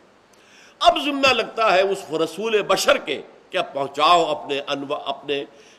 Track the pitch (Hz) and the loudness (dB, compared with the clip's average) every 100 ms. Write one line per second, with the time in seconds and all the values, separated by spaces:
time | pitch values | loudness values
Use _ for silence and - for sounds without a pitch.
0 | _ _ _ _ _ - - - 339 330 | _ _ _ _ _ -20 -20 0 2 2
1 | 285 277 269 233 214 - 220 180 196 190 | 0 2 2 2 -2 0 2 4 2 -2
2 | - 156 160 - 226 214 175 190 - 269 | -4 -4 -4 -4 -2 0 2 2 2 0
3 | - 120 - - _ 185 - 139 135 143 | -2 -8 -10 -20 _ -6 -4 -4 -6 2
4 | 151 175 160 147 120 139 139 139 139 147 | 4 6 4 -2 -4 -6 -4 -6 -6 -6
5 | - - 139 139 143 - - | -8 -8 -6 -6 -8 -16 -20